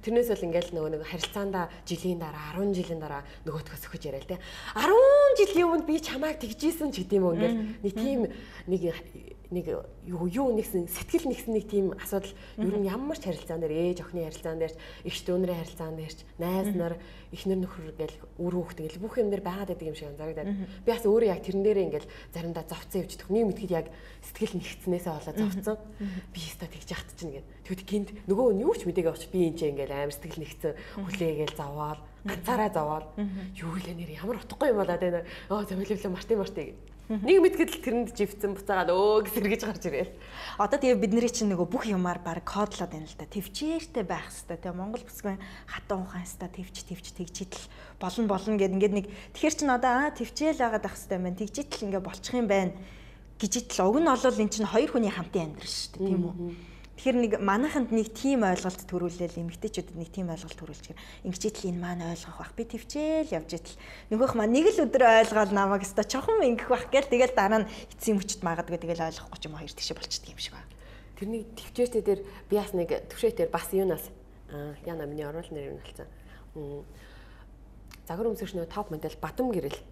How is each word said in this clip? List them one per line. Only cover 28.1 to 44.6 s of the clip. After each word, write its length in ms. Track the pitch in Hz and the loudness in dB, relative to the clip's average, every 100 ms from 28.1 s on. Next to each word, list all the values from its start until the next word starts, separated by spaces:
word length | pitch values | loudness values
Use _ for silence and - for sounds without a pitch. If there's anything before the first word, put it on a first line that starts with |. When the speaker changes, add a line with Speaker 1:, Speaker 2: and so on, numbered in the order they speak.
| - - | -8 0
Speaker 1:
нөгөө 200 | 196 254 196 | 4 6 6
нь 80 | 277 | 4
юу 80 | |
ч 160 | 466 175 | 2 0
мдэг 240 | 180 165 | 2 2
явах 100 | 156 - | 0 -4
би 100 | 185 165 | 2 2
энэ 80 | 160 | 4
ч 40 | 151 | -2
ингээл 240 | 139 135 | 0 -4
амар 220 | 139 143 - | -2 -4 -4
сэтгэл 240 | 165 151 | -10 -10
нэгцэн 320 | 147 - 165 147 - - 196 | -10 -4 -4 -4 -10 -8 -6
хүлээгээл 500 | 190 170 151 151 - | -2 0 0 -2 -4
заваал 420 | 143 147 151 156 - - 196 | -8 -6 -6 -6 -12 -12 -8
гацаараа 460 | 185 180 247 214 | -6 0 2 4
заваал 340 | 185 151 156 156 - | 2 0 -2 -4 -6
Speaker 2:
юу 520 | 208 190 185 - 165 185 | -4 -4 -8 -8 -6 -6
Speaker 1:
гэлээ 180 | 175 170 | -6 -8
нэр 220 | 170 151 | -10 -8
ямар 240 | 190 240 | -6 -6
утгагүй 320 | - - 302 | -8 0 4
юм 80 | 214 | 4
болоод 180 | 185 175 | 4 2
байна 280 | 180 175 170 - - | 2 0 -2 -12 -4
оо 140 | 208 | -2
зөвлөвлө 460 | 202 185 196 196 202 | -2 -4 -2 -2 -2
марти 260 | 180 - 220 | -6 0 0
марти 260 | 190 - 147 | 2 -4 -8
гэ 180 | - - - - | -10 -18 -20 -6
Speaker 2:
Мгм. 160 | 220 208 | -2 8
Speaker 1:
Нэг 100 | 381 | 8
мэтгэл 400 | 359 359 330 - | 8 6 0 0
тэрэнд 260 | - 233 233 - | 0 0 0 0
живцэн 400 | 196 - 202 196 | -2 0 -4 -4
буцаагаад 320 | - 190 170 180 | 0 2 4 6
өө 320 | 208 214 202 | 8 6 4
гэс 80 | 233 | 0
эргэж 260 | 202 220 214 | 2 2 0
гарч 160 | - 175 | -4 -2
ирээл. 200 | 139 180 - - - - - | -2 -2 -6 -16 -12 -12 0
Speaker 2:
Одоо 220 | 202 285 | 2 4
тэгээ 160 | 262 233 | 6 6
бидний 240 | 202 226 233 | 6 4 4
чинь 240 | 233 214 | 2 0
нөгөө 160 | 180 175 | 2 2
бүх 160 | 262 233 | 0 0
юмар 260 | 190 180 175 | 2 2 0
баг 240 | 175 165 - | -4 -6 -4
кодлоод 440 | 196 208 - 175 156 | -2 -2 -2 -6 -6
байна 80 | 156 | -12
л 100 | - | -12
да. 80 | 151 | -8
Төвчээртэй 800 | 208 185 - 302 320 320 - 180 | -8 -6 -4 -2 -2 -4 -4 -4
байх 240 | 165 - | -4 -6
хэвээр 280 | - - 165 | -14 -10 -8